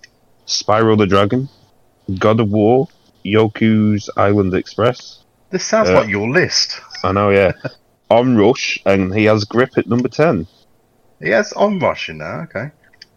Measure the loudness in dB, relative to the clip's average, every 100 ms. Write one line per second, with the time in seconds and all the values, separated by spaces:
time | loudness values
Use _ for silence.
0 | -20 _ _ _ -10 -6 -2 2 2 2
1 | 2 2 2 -2 -6 -12 _ _ _ _
2 | -10 -2 0 2 2 2 2 2 0 _
3 | _ _ -2 0 0 0 0 2 2 0
4 | -4 -2 0 2 0 -2 -4 -2 -2 -2
5 | -10 -20 _ _ _ -8 -2 -2 2 2
6 | 0 -4 -2 -2 0 -2 -4 -8 -18 -8
7 | -4 0 2 2 2 -2 -10 -16 _ _
8 | _ 2 4 4 4 2 -4 -4 0 0
9 | 0 2 2 2 0 -2 0 -2 -2 -2
10 | -2 0 0 0 -4 _ _ _ _ _
11 | _ _ -2 0 -2 -2 -2 0 -2 -4
12 | -8 -12 -10 -10 -10 -10 -10 -14 _ _
13 | -20